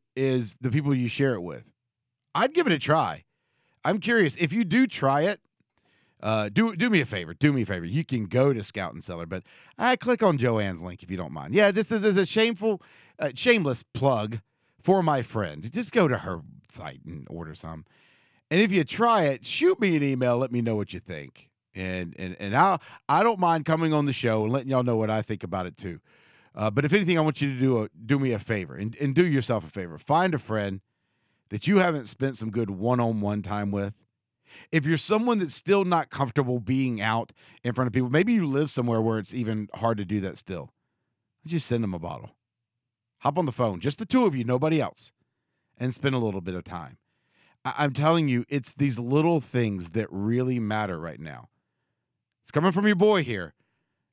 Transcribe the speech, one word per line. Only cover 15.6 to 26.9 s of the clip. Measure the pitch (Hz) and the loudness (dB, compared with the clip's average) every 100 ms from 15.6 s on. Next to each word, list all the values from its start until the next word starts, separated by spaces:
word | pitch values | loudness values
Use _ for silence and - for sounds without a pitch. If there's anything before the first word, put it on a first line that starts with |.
| 104 | -10
Just | 165 226 | -8 -2
go | 240 160 | 2 2
to | 113 | 2
her | 95 85 76 - - | -4 -8 -10 -20 -20
site | - 80 67 - | -14 -14 -14 -14
and | 82 - | -14 -12
order | 85 80 78 | -12 -12 -14
some. | 80 80 - _ _ _ _ _ - | -14 -14 -16 _ _ _ _ _ -2
And | 165 | 2
if | 214 | 2
you | 190 | 2
try | 151 - 233 220 | 0 2 4 4
it, | 151 135 - | 2 0 -4
shoot | - 339 370 | 0 2 4
me | 208 156 | 2 2
an | |
email. | 143 131 123 120 | 2 2 2 2
Let | 131 | 0
me | 120 | 0
know | 117 107 | 0 -2
what | 98 | -4
you | 90 | -8
think. | - 80 69 - _ _ _ 95 | -10 -12 -12 -18 _ _ _ -10
And, | 92 92 87 - | -6 -6 -6 -8
and, | 92 90 | -10 -8
and | 101 120 | -2 2
I'll, | 190 175 - - - | 4 2 -4 -10 0
I | 151 | 2
don't | 226 208 | 2 2
mind | 175 165 151 | 2 2 2
coming | 160 160 | 0 2
on | 151 143 | 2 0
the | |
show | 131 120 110 | 0 0 2
and | 107 | 2
letting | 135 131 | 0 0
y'all | 131 | 0
know | 123 113 | 2 2
what | 110 | 0
I | 110 | -2
think | 104 107 | -2 -6
about | 87 92 90 | -6 -6 -6
it | 80 | -10
too. | 95 82 - _ _ _ _ | -12 -12 -16 _ _ _ _
Uh, | - 107 | -6 -2
but | 104 | 0
if | 139 | 2